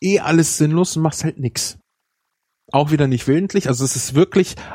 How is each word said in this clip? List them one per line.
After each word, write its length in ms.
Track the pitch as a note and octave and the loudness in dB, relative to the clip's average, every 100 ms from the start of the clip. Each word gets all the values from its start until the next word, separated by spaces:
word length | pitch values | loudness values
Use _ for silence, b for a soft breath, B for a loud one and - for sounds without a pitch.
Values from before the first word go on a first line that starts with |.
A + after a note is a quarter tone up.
eh 160 | F3+ G3 | 0 0
alles 380 | - E3 D#3 - | 2 2 2 2
sinnlos 380 | D3+ D#3+ F3+ - | 2 2 0 0
und 60 | |
machst 200 | D#3+ - | -2 -2
halt 140 | D#3+ - | -6 -4
nix? 400 | B2+ - - - _ _ _ _ _ _ _ _ _ | -6 -6 -8 -10 _ _ _ _ _ _ _ _ _
Auch 180 | C#3 D3 | 0 2
wieder 160 | D3+ C#3+ | 2 2
nicht 200 | B2+ - | 0 0
willentlich, 420 | D3 F#3+ G3+ C#3+ | 0 0 -2 -2
also 160 | B2 | -2
es 120 | C3 B2+ | -2 -4
ist 180 | - | -2
wirklich, 400 | C#3 F#3 - F#3 - B | 2 2 2 0 -2 B